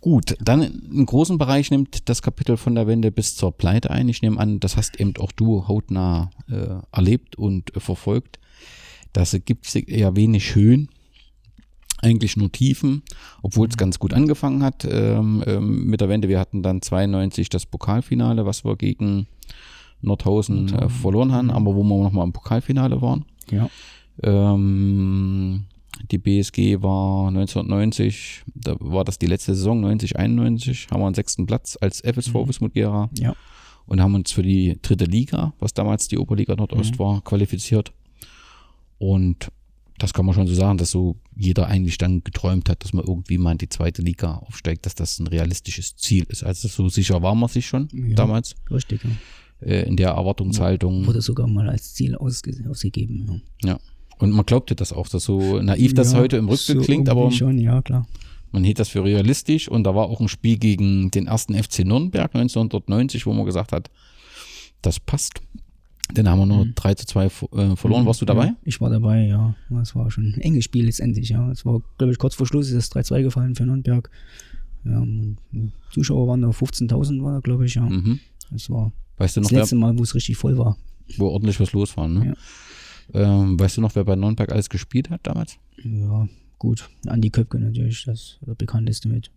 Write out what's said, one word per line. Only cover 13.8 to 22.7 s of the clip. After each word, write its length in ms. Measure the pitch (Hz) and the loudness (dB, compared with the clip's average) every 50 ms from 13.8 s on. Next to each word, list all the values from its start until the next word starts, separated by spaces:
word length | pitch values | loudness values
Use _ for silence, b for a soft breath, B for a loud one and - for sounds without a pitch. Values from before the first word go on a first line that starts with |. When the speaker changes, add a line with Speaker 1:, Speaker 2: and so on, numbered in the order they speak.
| - 98 92 - | 0 0 0 -2
Speaker 1:
gut 160 | - 95 - | -2 0 2
angefangen 480 | 127 143 156 151 - - 139 135 135 139 | 4 4 4 2 0 0 0 0 2 0
hat, 240 | 135 135 - - 135 | 0 -2 -4 -6 -2
ähm, 520 | - 110 107 107 107 110 110 107 107 107 104 | 0 0 2 2 2 2 2 2 2 0 0
ähm, 380 | 113 104 101 104 104 110 107 82 | 0 0 0 0 0 -2 0 0
mit 140 | 85 107 104 | 0 0 0
der 80 | 104 95 | 0 0
Wende. 200 | 101 107 101 95 | 2 0 2 2
Wir 100 | 98 92 | 0 0
hatten 220 | 95 - - 101 90 | 0 -2 -4 -4 -2
dann 180 | 92 95 92 | 0 -2 -2
zweiundneunzig 680 | - - - 92 98 98 98 95 95 95 - - 120 - | -2 -2 -2 0 0 0 0 0 0 -2 -2 -2 -4 -2
das 180 | - - - | -2 -6 -6
Pokalfinale, 800 | - - - - - 101 117 127 - 131 120 120 117 117 113 107 | -6 -10 -8 -4 -2 -2 -2 0 0 0 0 2 2 2 0 0
was 180 | 98 110 - - | -2 -4 -4 -4
wir 120 | 110 107 | -4 -4
gegen 500 | 101 - 101 98 - 107 104 101 98 101 - - B B B B B B B B B B B B B - | -2 -2 -4 -2 -2 -2 0 0 0 -2 -6 -10 B B B B B B B B B B B B B -2
Nordhausen, 680 | 101 101 - - 95 101 107 104 - - 95 95 95 | -2 -2 0 0 2 2 2 2 0 0 0 0 0
äh, 20 | |
Speaker 2:
Nordhausen. 200 | 98 - 123 - - - | 0 0 0 0 -2 0
Speaker 1:
verloren 320 | - 95 95 107 127 131 131 | -2 0 2 2 2 2 2
haben, 160 | 123 123 120 | 2 2 0
Speaker 2:
Mhm. 60 | - | 2
Speaker 1:
aber 200 | - 107 101 98 | 2 2 2 2
wo 80 | 98 101 | 2 2
wir 200 | 104 101 98 98 | 4 4 4 2
nochmal 240 | 98 95 95 87 | 2 2 0 0
im 60 | 90 90 | -2 -4
Pokalfinale 680 | - - - 110 120 - - | -6 -4 -2 -2 -2 0 0